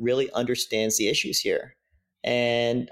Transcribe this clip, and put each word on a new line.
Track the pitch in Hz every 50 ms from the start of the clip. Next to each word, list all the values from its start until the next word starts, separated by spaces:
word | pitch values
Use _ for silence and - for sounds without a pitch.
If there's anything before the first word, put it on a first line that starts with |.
really | 117 120 127 135 135 - -
understands | 117 123 123 123 - - - 110 110 110 110 107 -
the | 107 101
issues | 123 - - - - -
here, | - 104 87 - - - - _ _ _ _ _ _ _ _ _
and, | - - 120 123 120 120 120 120 120 117 120 123 120 -